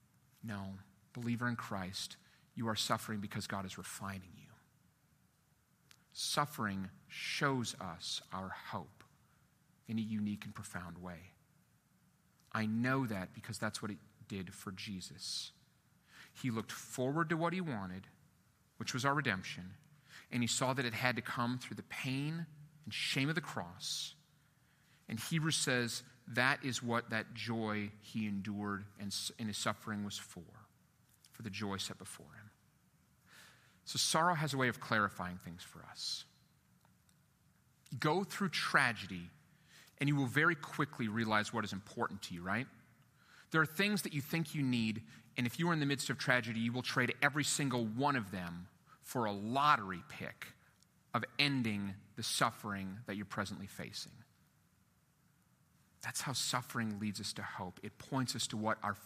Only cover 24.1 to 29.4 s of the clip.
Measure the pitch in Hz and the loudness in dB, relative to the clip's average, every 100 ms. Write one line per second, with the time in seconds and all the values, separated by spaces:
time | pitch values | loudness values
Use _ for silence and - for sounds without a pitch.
24.1 | - _ _ _ _ _ _ _ - - | -10 _ _ _ _ _ _ _ -18 -8
25.1 | 110 - 165 156 - - 123 120 - - | -6 0 2 4 2 4 4 2 -2 -8
26.1 | - - 120 131 143 139 117 120 117 - | -16 -4 4 4 4 0 -2 2 2 2
27.1 | 113 - 117 107 113 110 104 104 - - | -2 -2 -4 -2 0 0 0 -2 -8 -8
28.1 | 113 107 101 101 101 104 98 104 - 98 | -2 -2 -2 -2 -2 -2 -2 -6 -10 -6
29.1 | - - - | -4 -4 -4